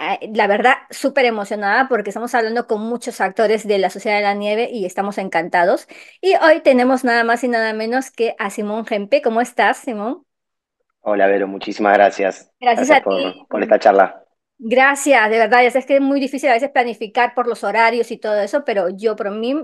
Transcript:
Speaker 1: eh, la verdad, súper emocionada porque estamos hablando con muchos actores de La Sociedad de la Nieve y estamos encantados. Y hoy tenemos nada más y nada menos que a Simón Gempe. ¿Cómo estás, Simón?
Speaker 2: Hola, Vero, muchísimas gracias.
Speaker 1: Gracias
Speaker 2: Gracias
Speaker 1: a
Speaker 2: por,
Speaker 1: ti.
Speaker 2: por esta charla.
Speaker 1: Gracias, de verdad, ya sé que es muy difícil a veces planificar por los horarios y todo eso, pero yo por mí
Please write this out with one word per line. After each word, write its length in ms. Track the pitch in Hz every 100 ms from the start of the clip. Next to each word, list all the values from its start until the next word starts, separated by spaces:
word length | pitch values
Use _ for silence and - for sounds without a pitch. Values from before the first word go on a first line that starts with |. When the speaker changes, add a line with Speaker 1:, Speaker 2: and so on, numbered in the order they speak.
| 165 196
Speaker 1:
eh, 80 | 208 220
la 100 | 208
verdad, 300 | 214 240 269 -
súper 340 | - 269 269 247
emocionada 640 | 220 202 214 202 233 262
porque 220 | 226 202
estamos 240 | 220 240 240
hablando 320 | 220 233 233
con 140 | 214
muchos 380 | 226 240 240 -
actores 480 | 190 190 214 220 208
de 120 | 202
La 100 | 185
Sociedad 280 | 202 214 208
de 40 |
la 140 | 202 202
Nieve 340 | 208 214 240
y 140 | 240 185
estamos 320 | - 202 202
encantados. 720 | 190 170 170 180 175 311 - - - _
Y 140 | 370 381
hoy 260 | 320 320
tenemos 420 | 311 247 254 254
nada 200 | 247 233
más 200 | 226 240
y 40 | 254
nada 260 | 226 220
menos 380 | 214 226 254 262
que 240 | - 226 -
a 140 | 202
Simón 340 | 220 208 220 214
Gempe. 380 | 214 202 294
¿Cómo 180 | 247 226
estás, 360 | 240 - 214 262
Simón? 460 | - 208 220 349 _ _ _ _ _ _ _ _
Speaker 2:
Hola, 260 | 107 101 98
Vero, 220 | 98 98
muchísimas 480 | 98 104 101 104 101
gracias. 540 | 98 98 95 - - _
Speaker 1:
Gracias 300 | 247 233 254
Speaker 2:
Gracias 100 | 269
Speaker 1:
a 40 |
Speaker 2:
por, 300 | - 95 92
Speaker 1:
ti. 120 | 92 -
Speaker 2:
por 140 | 107
esta 160 | 107 104
charla. 440 | 107 98 92 - _ _ _ _
Speaker 1:
Gracias, 680 | 226 247 269 277 294 254 214
de 80 | 220
verdad, 240 | 214 240
ya 80 | 247
sé 120 | 254
que 120 | 247 277
es 60 |
muy 180 | 277 277
difícil 320 | 269 277 285
a 20 |
veces 160 | 233 269
planificar 640 | 277 240 226 220 240 240
por 140 | 254 233
los 160 | 208
horarios 480 | 208 214 226 240 233
y 60 | 220
todo 220 | 220 208
eso, 240 | 202 285
pero 260 | 285 202 180
yo 260 | 196 220 214
por 160 | 202
mí 240 | 214 233 294